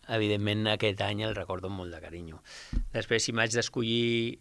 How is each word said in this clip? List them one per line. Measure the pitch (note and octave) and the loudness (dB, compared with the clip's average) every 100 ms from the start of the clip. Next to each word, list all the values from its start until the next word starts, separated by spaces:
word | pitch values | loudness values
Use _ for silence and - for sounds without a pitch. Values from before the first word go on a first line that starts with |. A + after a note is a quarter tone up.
| - | -4
Evidentment, | A2+ G#2 G#2 G#2 G#2 G#2+ G#2+ | 0 2 2 2 2 2 2
aquest | A2 F#2+ | 2 2
any | G2+ G#2 A2 | 0 -2 -2
el | G2+ | -4
recordo | F2+ F#2 F#2 | -4 -6 -6
amb | G2 | -6
molt | F2 E2 | -8 -10
de | |
carinyo. | E2 E2+ E2 D#2+ - - - - - | -12 -10 -10 -14 -16 -18 -4 -2 0
Després, | A#2+ - A2+ - | -2 2 2 2
si | |
m'haig | A2+ A2+ A#2 | 2 2 2
d'escollir, | - B2+ A2+ A#2 A#2 A#2 A#2 - | 0 0 2 4 4 2 0 -4